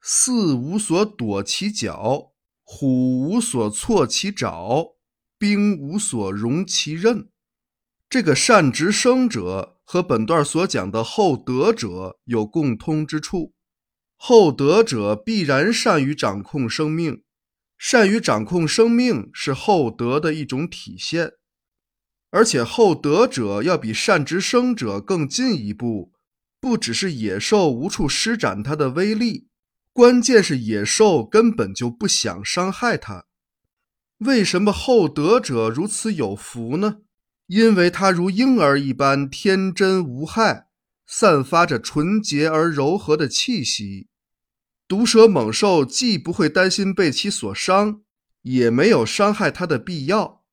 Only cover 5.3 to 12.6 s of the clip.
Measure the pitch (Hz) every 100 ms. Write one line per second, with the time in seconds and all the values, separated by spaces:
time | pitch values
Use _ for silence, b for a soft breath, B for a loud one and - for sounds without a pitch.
5.3 | _ 208 202 208 185 139 190 - 120 98
6.3 | 101 117 147 180 - - 160 214 214 -
7.3 | _ _ _ _ _ _ _ _ 254 175
8.3 | 135 - 220 147 117 165 208 254 262 254
9.3 | 117 90 95 - _ _ 175 180 120 110
10.3 | 165 143 160 190 127 95 107 117 - 196
11.3 | 127 - 127 175 220 110 90 92 - -
12.3 | 117 107 165